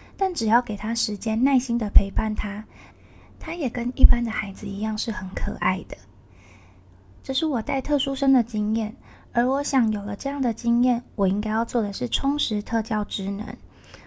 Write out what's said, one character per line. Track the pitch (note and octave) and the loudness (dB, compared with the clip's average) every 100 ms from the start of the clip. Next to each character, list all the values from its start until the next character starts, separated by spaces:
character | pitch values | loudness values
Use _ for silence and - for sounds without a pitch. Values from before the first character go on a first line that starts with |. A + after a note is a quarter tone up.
| - - | -14 -4
但 | F#4+ | -4
只 | F4 A3 | -2 2
要 | A#3 | 2
给 | B3+ G#3 | 2 -4
他 | G#3+ A#3 | -4 -4
时 | - G3+ | -4 -4
间， | A3 A3 | -4 0
耐 | C4+ C4 | 2 2
心 | B3+ A#3 | 0 -2
地 | G#3 | 6
陪 | - G3+ | 8 8
伴 | G3+ A3 | 0 -2
他， | G#3+ G3+ G3+ A3 - - - - - - - | -2 -6 -6 -12 -18 -20 -20 -20 -20 -20 -16
他 | - | -10
也 | F4 C4 | -6 -4
跟 | A#3 A#3 - | -4 -6 6
一 | B3+ | 8
般 | A#3+ | 8
的 | A#3 | 4
孩 | - G3 | -4 -8
子 | F#3+ G3+ | -8 -8
一 | G3 | -6
样 | G#3+ G#3+ | -4 -4
是 | - | -6
很 | F#3+ F#3 F3+ | -6 -6 -2
可 | G#3 G3 | -2 0
爱 | F#3 F#3 - | -2 -2 -6
的。 | - - - - - - - - - - - - - | -14 -18 -20 -20 -20 -20 -20 -20 -20 -20 -20 -20 -16
这 | - | -8
是 | C4+ D#4+ | -4 -2
我 | B3+ | -2
带 | G#3+ C4+ | -2 -2
特 | C4 C#4+ | 0 0
殊 | C4+ C4+ | -2 -2
生 | C#4 | 4
的 | C4+ | 4
经 | A3+ G#3+ G#3 A3 | 2 -2 -2 -2
验， | G#3+ - - - - | -4 -8 -20 -20 -6
而 | A#3+ B3 | -2 0
我 | C#4 | 0
想 | C#4+ C4+ A3+ | 0 2 2
有 | G#3 | 0
了 | G3+ G3+ | -4 -6
这 | C#4 | -6
样 | C#4+ | -2
的 | B3+ | -2
经 | A3 A#3 A#3 | -2 0 2
验， | B3+ A#3+ - - | 2 2 -2 -2
我 | G3 | 0
应 | G3 | 0
该 | G#3+ | -2
要 | A3 A#3 | -2 -2
做 | A#3+ | -2
的 | G#3 | -2
是 | G3+ B3 | -4 -4
充 | - C4+ D4 | -2 0 0
实 | - G#3 | -2 -4
特 | G#3 A#3 | -2 -4
教 | G#3+ G#3+ | -2 -4
知 | G3+ - F#3+ | -4 -6 -6
能。 | G3 - - - - - - | -6 -8 -12 -16 -20 -20 -20